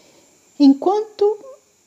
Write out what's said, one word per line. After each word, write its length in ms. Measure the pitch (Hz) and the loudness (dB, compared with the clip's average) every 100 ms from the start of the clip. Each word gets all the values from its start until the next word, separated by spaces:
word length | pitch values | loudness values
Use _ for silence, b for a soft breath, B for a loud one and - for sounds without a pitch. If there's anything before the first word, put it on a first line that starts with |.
| b b b b b - | b b b b b 2
Enquanto 800 | 277 277 359 415 440 - 415 415 539 554 _ _ | 2 2 -2 -4 -6 -4 -4 -4 -12 -20 _ _